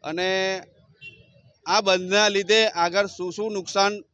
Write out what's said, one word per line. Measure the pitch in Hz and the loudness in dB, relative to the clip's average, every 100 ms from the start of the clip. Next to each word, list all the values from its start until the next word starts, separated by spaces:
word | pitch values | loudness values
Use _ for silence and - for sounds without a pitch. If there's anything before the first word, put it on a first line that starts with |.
અને | - 165 185 190 190 190 - _ _ _ - - _ _ _ _ 156 | -8 -4 -2 -2 -2 -6 -10 _ _ _ -20 -20 _ _ _ _ 0
આ | 196 | 2
બંધના | 196 185 185 202 214 | 4 2 2 2 2
લીધે | 202 190 220 220 | 0 2 4 4
આગળ | 175 170 185 202 | 2 0 2 -2
શું | - 180 | -4 -8
શું | 170 220 | -6 -6
નુકસાન | 208 170 196 196 208 - | -6 -4 0 0 0 -12